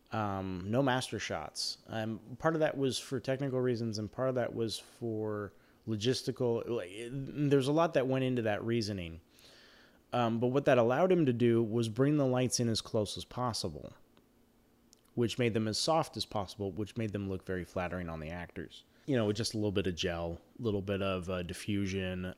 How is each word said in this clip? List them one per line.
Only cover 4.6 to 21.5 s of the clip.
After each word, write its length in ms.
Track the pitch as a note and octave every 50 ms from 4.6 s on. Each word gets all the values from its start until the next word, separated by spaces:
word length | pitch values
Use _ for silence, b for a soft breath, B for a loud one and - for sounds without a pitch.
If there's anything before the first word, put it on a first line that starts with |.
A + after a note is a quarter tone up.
| A#2 A2 - - - - - -
for 540 | A#2+ A2+ A2 G#2+ G#2+ G#2+ G#2+ G#2 G#2 F#2+ b b b b b b b A2
logistical. 800 | A2 G#2 G#2 B2 B2+ - - - A#2 - B2+ A#2+ A#2 A2+ - -
Like, 220 | A#2+ A2+ F2+ F2
it, 200 | F#2+ G#2+ A#2+ A#2+ C3 C#3 C3+ - - C#3+ D3 C#3
there's 200 | C#3+ C#3 B2+ C#3
a 20 |
lot 220 | D3 D#3+ E3 E3+ E3
that 140 | C#3+ B2+ C3
went 180 | C3 C3 C3
into 160 | B2+ B2+ B2
that 200 | A2 A2 G#2 F#2+ F#2+
reasoning. 560 | A2+ A#2 A#2+ G#2+ G2+ G#2 F#2+ F2 E2 E2 E2 - B B B B B B B B B B B B B B B B - -
Um, 280 | B2 A#2+ A#2 A#2 A#2
but 60 | B2 B2
what 180 | B2+ C#3+ C#3
that 120 | D3+ C3+ B2
allowed 320 | A2+ A#2 B2 C#3+ F3+ F#3
him 160 | F#3 F3 D#3 C3
to 40 |
do 320 | A#2+ A#2 A#2+ A#2 A#2 A2+ A#2
was 240 | G#2+ G#2+ A#2+ A#2 A2+
bring 300 | G#2 A2+ C3+ C#3+ D3+ D3
the 80 | C#3
lights 340 | C3 B2 B2+ B2+ A#2 - -
in 80 | A#2+ A#2
as 140 | A2 G2+
close 340 | - - - A2+ G#2 - -
as 80 | - C#2+
possible, 720 | - - A#2+ B2 B2 A2 - - F#2 D2 C2+ - - - - - _ _ - _ _ _ _ _ _ _ _ _ _ _ _ _ _ - _ _ _ -
which 240 | A#2+ A#2+ A2 - -
made 140 | B2 A#2 G2+
them 160 | A#2 A2 G#2+
as 80 | G#2 -
soft 400 | - - D#3+ D#3+ - - - G#2+
as 80 | -
possible, 480 | - - G#2+ F#2+ - - - G2+ G2 E2
which 240 | G#2+ G#2+ G2 - A2+
made 160 | A2+ G#2+ G2
them 160 | G#2 G2+ G2
look 160 | F#2+ F2+ -
very 180 | - F#2+ F2+ E2+
flattering 460 | - - F#2+ F2+ F2 F2+ F2+ F2 E2
on 100 | E2 D#2+
the 80 | D#2 D#2
actors. 560 | E2+ F2 E2+ - - F#2+ D2 - - - - b b b b
You 100 | b C#3
know, 120 | A#2+ A2 G#2
with 100 | G#2+ G#2
just 160 | A2+ - -
a 40 | A2
little 140 | G#2 G#2
bit 160 | F#2 G2+ F2+ F#2+
of 80 | F2
gel, 420 | D#2+ - F2 E2+ E2+ E2+ E2+ E2+ - - _ _ -
a 20 |
little 200 | A#2+ A2+ G2+ G2+
bit 200 | F#2+ G2+ G2+ F#2
of, 280 | G2 G2 F#2+ F#2 E2+ F#2
uh, 140 | F#2 F2+ F2+
diffusion. 920 | E2+